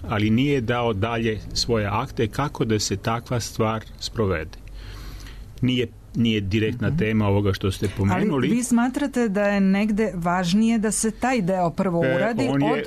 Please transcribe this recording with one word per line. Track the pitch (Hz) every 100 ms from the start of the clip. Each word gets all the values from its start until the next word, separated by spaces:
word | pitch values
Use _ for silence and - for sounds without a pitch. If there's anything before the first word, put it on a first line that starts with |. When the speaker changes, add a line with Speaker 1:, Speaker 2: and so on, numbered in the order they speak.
Speaker 1:
ali | - 107 107
nije | 110 139 139
dao | 113 120 120
dalje | 104 110 120 113 104 -
svoje | - - 113 101
akte | 104 131 - 113
kako | - 143 -
da | 113 107
se | - 98
takva | - 113 - 123
stvar | - - 110 110 - -
sprovede. | - - 104 82 80 - - - - - - - - - - -
Nije, | 123 127 117 - -
nije | - 117 110
direktna | 98 110 110 120 107
Speaker 2:
Mhm. | 151
Speaker 1:
tema | 107 110 101
ovoga | 101 101
što | 92 101
ste | - 104
pomenuli. | - 98 180 208 143 127
Speaker 2:
Ali | 233
vi |
smatrate | 240 233 247 254 285 - 233
da | 196
je | 202 202
negde | 190 196 214 208 220 175
važnije | 170 180 175 196 226 233
da | 214
se | 202 220
taj | 214 247 254
deo | 175 190 175
prvo | 170 196 170
Speaker 1:
E, | 139 131
Speaker 2:
uradi | 131 - 131
Speaker 1:
on | 139
je, | 139
Speaker 2:
od | -